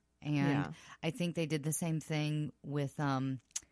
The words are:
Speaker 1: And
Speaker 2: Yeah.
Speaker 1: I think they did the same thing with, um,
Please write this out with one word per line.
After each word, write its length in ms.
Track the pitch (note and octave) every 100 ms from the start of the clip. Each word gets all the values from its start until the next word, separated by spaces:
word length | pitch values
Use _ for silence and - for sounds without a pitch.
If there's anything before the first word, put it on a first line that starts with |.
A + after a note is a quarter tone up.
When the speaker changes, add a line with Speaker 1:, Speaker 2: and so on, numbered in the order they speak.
| _ _
Speaker 1:
And 140 | D3
Speaker 2:
Yeah. 320 | D3 C#3+ C#3 F2 D#3+ - -
Speaker 1:
I 80 | E3
think 260 | D#3 F3 E3+
they 100 | D#3
did 160 | D#3
the 100 | D3+
same 280 | D3+ E3+ D#3+
thing 500 | - D3+ D3+ D3+ D3 -
with, 340 | C#3+ D3 C#3 -
um, 400 | C#3+ C3+ C3+ C3 _ - -